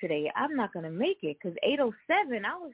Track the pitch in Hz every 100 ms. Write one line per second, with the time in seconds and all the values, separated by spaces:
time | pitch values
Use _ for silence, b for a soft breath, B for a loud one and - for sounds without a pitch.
0 | 175 151 151 - 285 285 208 175 160 165
1 | 302 381 156 147 180 170 214 285 247 214
2 | - 359 330 226 202 349 330